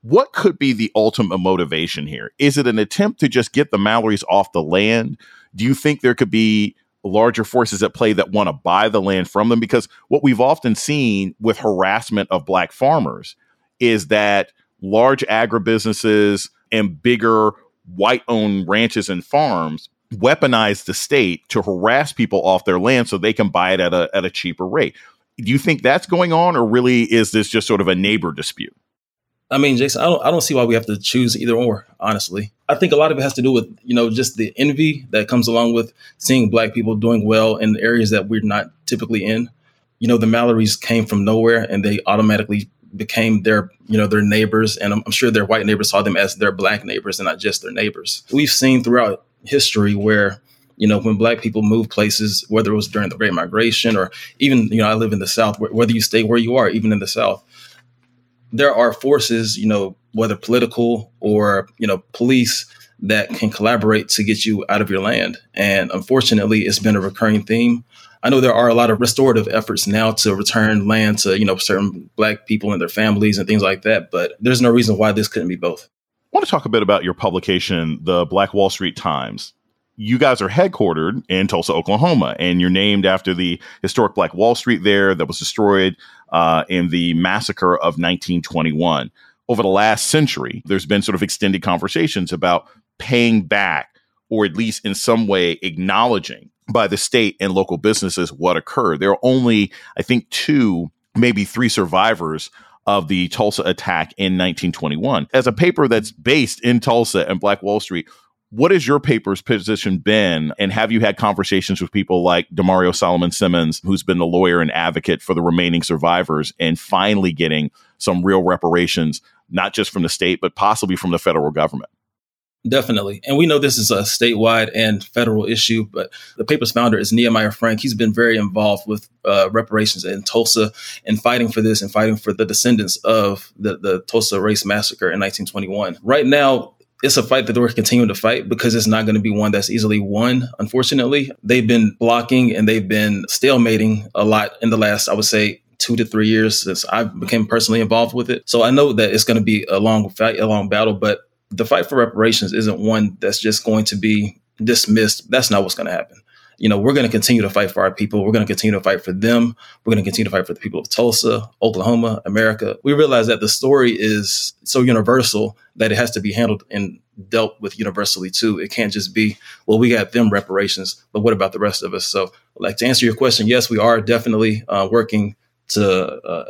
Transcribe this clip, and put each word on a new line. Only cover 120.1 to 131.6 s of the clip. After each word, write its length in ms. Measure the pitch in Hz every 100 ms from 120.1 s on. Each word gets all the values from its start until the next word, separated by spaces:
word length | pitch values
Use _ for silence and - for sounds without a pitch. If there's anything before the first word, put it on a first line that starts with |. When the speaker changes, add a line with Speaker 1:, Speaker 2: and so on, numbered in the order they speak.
| - 90 90
Speaker 1:
but 160 | 90 -
possibly 400 | 101 117 98 90
from 160 | 92
the 60 | 85
federal 320 | - 80 76
government? 380 | 76 78 69 - _ _ _ _ _ _ _ 120
Speaker 2:
Definitely. 520 | 131 - 107 101 101
And 140 | - 139
we 80 | 165
know 140 | 147
this 180 | 143 123
is 140 | 104
a 100 | 98
statewide 680 | 104 - 120 107 113 113 110
and 300 | 110 110 104
federal 420 | - - 120 107 101
issue, 400 | 110 - 113 107
but 220 | - - - - -
the 80 |
paper's 280 | 104 151 117
founder 260 | 120 120 107
is 140 | 101
Nehemiah 400 | 113 120 110 107
Frank. 260 | 104 117 110
He's 160 | 135
been 180 | 110 113
very 240 | 107 117 113
involved 460 | 104 98 107 98 107
with, 200 | 107 - _
uh, 240 | - 101 95
reparations 520 | 110 113 107 107 90
in 200 | 90 98
Tulsa 480 | 104 117 113 113 107 - - - -
and 160 | 107
fighting 300 | 120 123 117
for 100 | 110